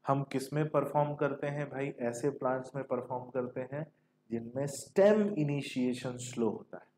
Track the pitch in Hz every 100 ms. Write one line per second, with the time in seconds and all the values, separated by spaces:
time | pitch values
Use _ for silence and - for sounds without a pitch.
0 | - 139 143 131 131 147 151 147 139 151
1 | 147 147 143 135 147 143 143 127 143 -
2 | 120 117 143 120 127 131 123 139 127 123
3 | 123 127 123 131 123 131 127 143 156 _
4 | _ _ _ 117 117 127 147 - - -
5 | 202 214 202 156 147 143 - 131 123 123
6 | 127 123 123 - 110 - - 90 -